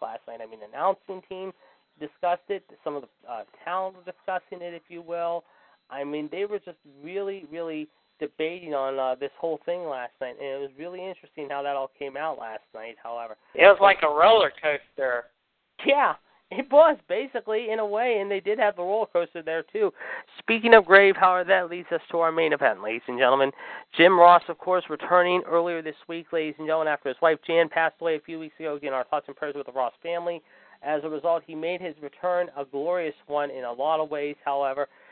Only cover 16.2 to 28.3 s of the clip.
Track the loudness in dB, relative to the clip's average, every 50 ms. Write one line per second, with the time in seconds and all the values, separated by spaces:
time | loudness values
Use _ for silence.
16.2 | _ _ _ _ _ _ -8 -8 -4 4 8 8 8 8 6 2 _ -6 -4 -4
17.2 | -4 -6 -8 -8 -6 -4 -4 -4 -2 -2 -4 -4 -2 -2 -2 -2 0 0 0 0
18.2 | -2 -2 -4 -4 -2 -2 -2 0 0 0 0 -2 -4 -4 -2 -2 -2 -2 -2 -2
19.2 | -2 -2 -6 -10 -8 -6 -6 -6 -6 _ -4 -2 -2 -2 -2 -6 -12 -12 -12 -14
20.2 | -14 _ -20 -10 -4 -2 -2 0 6 8 8 8 8 8 8 8 8 6 4 4
21.2 | 4 4 4 2 2 2 2 2 0 -2 -6 -10 -8 -6 -6 -6 -6 -4 -2 0
22.2 | 0 0 0 0 0 0 2 2 2 0 0 0 -4 -8 -8 -8 -8 -8 0 2
23.2 | 4 4 4 4 2 0 -2 -6 -14 -16 -16 -16 -18 _ 4 6 6 8 10 10
24.2 | 10 10 10 8 6 0 -10 -8 -4 -2 -2 -2 -2 -4 -8 -10 -2 2 2 4
25.2 | 4 4 2 0 0 0 0 0 0 0 -2 -6 -6 -8 -10 -12 -12 -12 -12 -12
26.2 | -10 -6 -6 -6 -4 -6 -8 -8 -4 -2 -2 0 0 -2 -2 -2 -4 -6 -2 2
27.2 | 2 2 2 2 0 0 2 2 2 2 2 0 0 0 -2 -4 -4 -2 -2 -4
28.2 | -6 -10